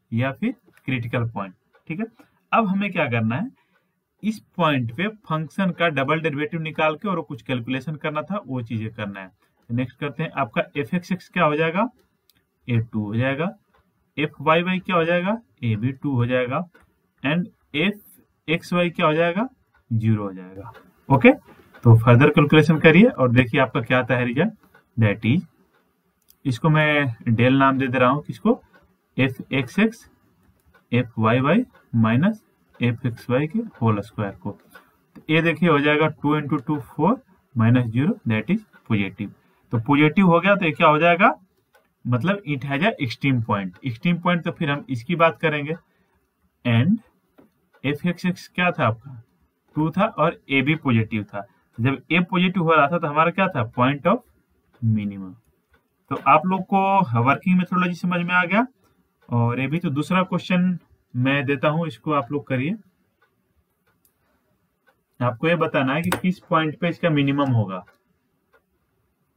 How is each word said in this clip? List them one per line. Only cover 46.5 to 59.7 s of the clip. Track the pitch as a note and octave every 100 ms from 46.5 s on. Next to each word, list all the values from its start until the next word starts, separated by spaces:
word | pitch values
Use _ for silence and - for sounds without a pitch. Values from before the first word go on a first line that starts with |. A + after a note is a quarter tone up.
| _ B2
And | A#2 D3+ A3+ - _ _ _ _ _ _ _
एफ़ | C3+ D3 F3
एक्स | E3+ F#3
एक्स | F3 -
क्या | - F3+
था | F3 A#2+
आपका, | A#2 - A#2+ - _ _ _ _ D3+
टू | D#3
था | F3+ G3+
और | - D#3+ E3 -
ए | C#3
भी | C3+ D#3+
पॉजिटिव | C#3 A#2 A2 A2
था। | G2+ G2+
तो | G2+ _ _ -
जब | B2 C#3 -
ए | E3 F3
पॉजिटिव | F3 F3+ F3+
हो | E3
रहा | D#3+ C#3+
था | F3
तो | E3
हमारा | D3 E3
क्या | F3 F#3+
था, | C#3 A2+
point | - B2 C#3+ F3
of | A3+ - _ _ _ _ _
minimum। | A2+ A2 G2+ G2 F#2+ - _ _ _ _ _ _ -
तो | C3+ C3+
आप | D#3 F#3
लोग | F#3+ -
को | G3 G3 G3 D3 A#2
working | B2 C#3 F#3 F3+
methodology | F3 F3+ F3+ F3
समझ | F3+ F3+
में | F3 F3+
आ | F3
गया, | G3+ B3+ _ _ _ _ _ -
और | A#2 A#2 B2
ये |
भी | C3+